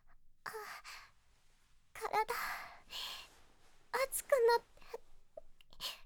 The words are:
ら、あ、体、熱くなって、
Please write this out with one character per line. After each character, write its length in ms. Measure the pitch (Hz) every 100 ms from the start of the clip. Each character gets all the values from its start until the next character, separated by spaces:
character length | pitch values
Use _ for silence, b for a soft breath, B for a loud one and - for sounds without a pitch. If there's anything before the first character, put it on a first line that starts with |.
| B - - -
ら、 80 | -
あ、 0 | 427 415 B B B B - _ _ - _ _ - _
体、 400 | - 440 415 440 - B B B B B B B B B B - - - - -
熱 320 | 480 539 -
く 60 | -
な 260 | 539 466 466
っ 20 |
て、 400 | - - - - - - - - - - - - B B